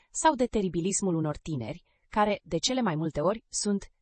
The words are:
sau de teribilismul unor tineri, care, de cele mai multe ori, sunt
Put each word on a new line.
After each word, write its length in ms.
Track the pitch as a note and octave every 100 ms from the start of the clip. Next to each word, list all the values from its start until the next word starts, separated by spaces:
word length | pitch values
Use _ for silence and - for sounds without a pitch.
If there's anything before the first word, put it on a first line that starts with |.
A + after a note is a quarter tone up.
| _
sau 240 | - D#4+ B3+
de 100 | B3
teribilismul 680 | A3 F#3+ E3+ F3 F#3+ G3 E3
unor 220 | D3+ D3
tineri, 460 | - D3 A2+ D#3+ _ _ _
care, 300 | G#3+ G#3+ G3+
de 140 | - E3+
cele 240 | - B3+
mai 140 | A3 D3+
multe 240 | E3 D3
ori, 240 | D#3+ A3 -
sunt 420 | - G#3 G3+ - _